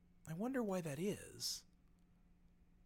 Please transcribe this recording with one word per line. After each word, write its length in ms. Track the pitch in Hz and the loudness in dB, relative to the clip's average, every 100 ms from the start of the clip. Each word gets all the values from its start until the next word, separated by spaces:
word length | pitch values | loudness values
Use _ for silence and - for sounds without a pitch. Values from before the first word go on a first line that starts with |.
| - - 156 | -20 -16 -8
I 60 | |
wonder 300 | 165 247 269 | -2 0 2
why 180 | 208 185 | 2 2
that 160 | 165 139 | 0 0
is. 640 | 202 - - 120 - - - - - - - - - - - - - - | 0 0 -4 -4 -2 -2 -6 -20 -20 -20 -20 -20 -20 -20 -20 -20 -20 -20